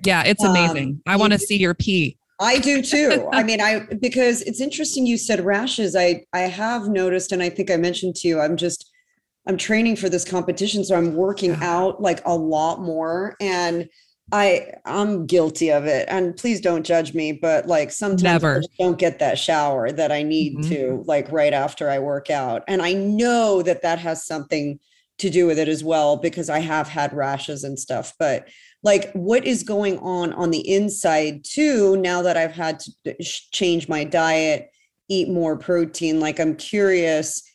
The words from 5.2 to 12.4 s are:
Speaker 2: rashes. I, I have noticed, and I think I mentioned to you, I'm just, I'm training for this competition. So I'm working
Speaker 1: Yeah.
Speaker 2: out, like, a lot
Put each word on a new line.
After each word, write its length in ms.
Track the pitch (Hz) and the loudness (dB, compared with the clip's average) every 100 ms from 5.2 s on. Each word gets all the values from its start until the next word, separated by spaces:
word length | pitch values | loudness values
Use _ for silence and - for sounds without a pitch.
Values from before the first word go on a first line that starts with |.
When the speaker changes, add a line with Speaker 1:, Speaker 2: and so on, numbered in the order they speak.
| - 202 180 | 0 0 2
Speaker 2:
rashes. 500 | 202 247 - 196 185 | 0 0 -2 -2 2
I, 280 | 180 175 - | 2 2 -2
I 80 | 180 | -4
have 460 | 185 180 220 240 202 | -2 -2 -4 -2 -2
noticed, 440 | 196 185 185 180 | 0 0 0 -2
and 120 | 180 | -2
I 60 | 175 | -2
think 200 | 175 190 | -2 0
I 80 | 175 | 0
mentioned 380 | 175 175 185 170 | 0 -2 -4 -2
to 120 | 175 | 0
you, 120 | 160 | 0
I'm 180 | 151 165 | 0 0
just, 320 | 170 160 - _ _ _ _ _ - | -2 -4 -10 _ _ _ _ _ -4
I'm 100 | 185 | -4
training 400 | - 220 233 220 | 0 2 2 0
for 120 | 190 | 0
this 140 | 175 - | -2 -2
competition. 580 | 185 175 175 208 214 | -2 -2 -2 -2 -2
So 120 | 185 180 | 0 2
I'm 200 | 170 160 | 2 0
working 360 | 190 202 185 | 0 0 -2
Speaker 1:
Yeah. 80 | 156 | 0
Speaker 2:
out, 400 | 175 170 190 - | 0 0 0 0
like, 200 | 196 170 175 | -2 0 0
a 100 | |
lot 460 | 170 | -2